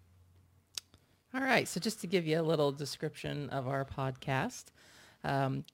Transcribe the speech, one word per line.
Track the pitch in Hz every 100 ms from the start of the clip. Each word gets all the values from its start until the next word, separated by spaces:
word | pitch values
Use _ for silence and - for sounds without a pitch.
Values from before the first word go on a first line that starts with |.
| _ - - - _ _ _ - - - _ _ _
All | 254
right. | 269 214 131
So | 185
just | 214 -
to | 180
give | 180 160
you | 156
a |
little | 156 156 143
description | 139 143 - 151 - 151 143 139
of | 139 127
our | 139 135
podcast, | - 135 127 - 131 226 - - - - - - -
um, | 151 139 135 139 -